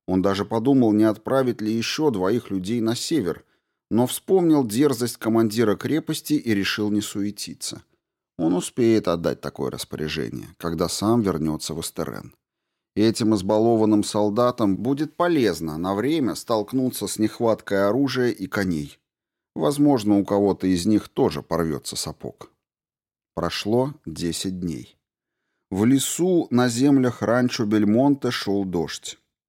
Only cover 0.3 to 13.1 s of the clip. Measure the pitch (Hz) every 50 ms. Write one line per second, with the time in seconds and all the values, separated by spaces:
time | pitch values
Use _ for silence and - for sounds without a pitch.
0.3 | 98 98 101 - 113 113 110 135 143 135 120 107 104 107 110 110 104 - - 104
1.3 | 123 135 135 123 113 - 110 107 113 113 110 - - - 156 151 120 95 92 95
2.3 | 113 120 - - 101 95 90 95 117 120 110 113 120 120 - - 165 151 101 85
3.3 | 76 - - _ _ _ _ _ _ _ _ - 98 113 123 127 - - - -
4.3 | 185 190 175 165 156 147 131 110 101 117 151 147 131 110 123 117 - - - 110
5.3 | 110 113 113 110 101 117 117 107 98 - - - 139 156 156 - 160 - - -
6.3 | 151 151 - 117 107 101 95 - - - 107 107 104 104 104 - - 107 98 104
7.3 | 101 - - - 71 - - - - - - _ _ _ _ _ _ _ _ _
8.3 | _ - - 165 180 180 - - - - 120 113 113 107 - 90 85 85 82 80
9.3 | 62 - - 71 - - 69 64 65 65 - - - - 76 78 76 78 64 57
10.3 | 60 60 52 - - - - 85 82 80 90 82 - - 98 107 117 120 107 95
11.3 | 85 78 76 80 76 76 - - 78 80 80 - - - 80 69 53 50 - -
12.3 | - _ _ _ _ _ _ _ _ _ _ _ - 95 107 117